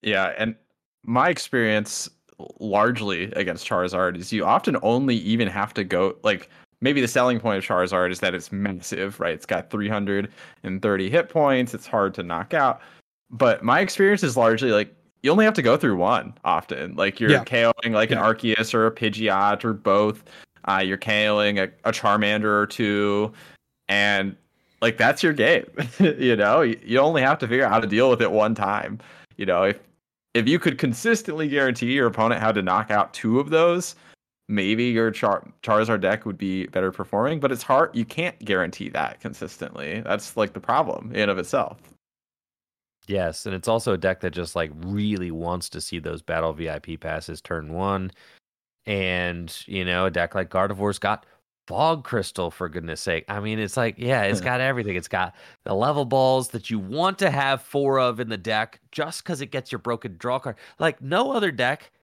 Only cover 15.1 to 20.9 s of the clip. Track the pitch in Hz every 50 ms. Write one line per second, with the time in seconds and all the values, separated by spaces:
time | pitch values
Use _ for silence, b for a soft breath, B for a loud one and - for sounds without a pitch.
15.1 | _ _ - 131 160 214 220 214 214 208 143 117 123 139 - 139 101 90 87 101
16.1 | 120 98 62 - - _ _ - 90 80 - - - 67 73 87 - 71 92 101
17.1 | 98 - 117 107 147 127 117 - 131 117 117 117 113 - - 120 113 107 110 110
18.1 | 117 - 104 110 113 110 - 117 110 107 113 110 - 117 110 113 113 - 120 107
19.1 | 98 107 110 107 98 95 98 104 101 98 - 117 110 98 - 104 98 101 104 107
20.1 | 104 107 - B B B B B _ _ _ - 98 95 95 95